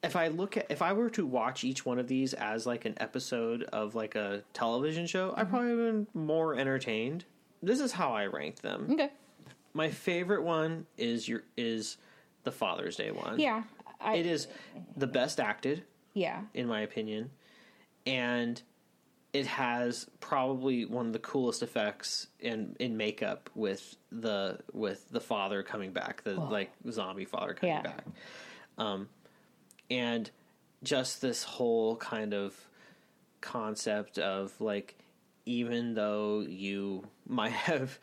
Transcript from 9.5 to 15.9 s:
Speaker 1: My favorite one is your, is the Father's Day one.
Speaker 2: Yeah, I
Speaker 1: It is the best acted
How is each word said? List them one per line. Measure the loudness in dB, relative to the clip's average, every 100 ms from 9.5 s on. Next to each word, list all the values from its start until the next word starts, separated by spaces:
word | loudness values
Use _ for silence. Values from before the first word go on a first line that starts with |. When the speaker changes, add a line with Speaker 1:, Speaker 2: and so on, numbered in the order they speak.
| -20 _
Speaker 1:
My | 0 0
favorite | 0 0 0 2 2
one | 4 4 2 0 -8 -4
is | 0 0 0
your, | -4 -4 -4
is | 0 0 -2 -8 -16 -20 -20 _
the | -6
Father's | 0 0 0 -2 -2
Day | -2
one. | -2 -2 2
Speaker 2:
Yeah, | 2 2 -4 -12 -20 -6
I | 0 2
Speaker 1:
It | 2
is | 0 -2 -10 -16 -16 -12 -2
the | 2
best | 2 2 2
acted | 0 2 2 0 -2